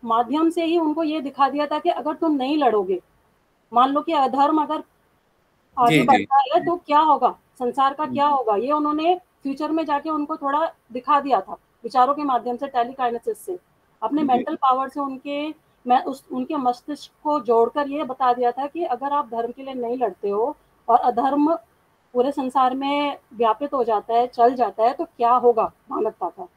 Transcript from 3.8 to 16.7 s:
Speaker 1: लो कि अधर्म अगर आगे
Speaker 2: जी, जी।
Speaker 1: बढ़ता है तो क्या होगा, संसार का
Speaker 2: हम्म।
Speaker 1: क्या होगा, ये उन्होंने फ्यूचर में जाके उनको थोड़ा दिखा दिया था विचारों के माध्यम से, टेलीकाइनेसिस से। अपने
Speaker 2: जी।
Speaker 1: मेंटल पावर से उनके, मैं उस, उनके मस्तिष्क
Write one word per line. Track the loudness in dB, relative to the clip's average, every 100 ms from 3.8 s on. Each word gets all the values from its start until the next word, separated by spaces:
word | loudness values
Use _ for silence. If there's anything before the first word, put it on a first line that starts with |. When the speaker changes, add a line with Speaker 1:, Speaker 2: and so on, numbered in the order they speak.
| 2
Speaker 1:
लो | 2
कि | -2
अधर्म | 0 0 2 2 2
अगर | -2 -6 -10 _ _ _ _ _ _ _ _ 0
आगे | 4
Speaker 2:
जी, | 4
जी। | 4
Speaker 1:
बढ़ता | 4 4 2
है | 2 0 0
तो | -4
क्या | 2 4
होगा, | 4 4 2 -2 _ -8
संसार | -4 0 0
का | 0
Speaker 2:
हम्म। | -4
Speaker 1:
क्या | 0 2
होगा, | 2 0 0
ये | 0
उन्होंने | 0 0 0 0 0
फ्यूचर | -4 _ -8 -6 -2
में | -2 0
जाके | -2 -2
उनको | -4 -4 -6
थोड़ा | -2 -2 -2 -6 -12
दिखा | -6 0 0
दिया | 2 0
था | -2 -12 _ _
विचारों | -2 2 2
के | 2
माध्यम | 0 -2 -2 -6
से, | -4
टेलीकाइनेसिस | -2 -4 -2 -4 -2 -6 -8
से। | -8 -10 _ _ _ _
अपने | -4 0
Speaker 2:
जी। | 2
Speaker 1:
मेंटल | 0 -2 0
पावर | 2 2 -2
से | -6
उनके, | -8 -8 -8 -6 -8 -10 _ _ 0
मैं | 2
उस, | 0 -10 -10
उनके | -8 -6 -4
मस्तिष्क | -2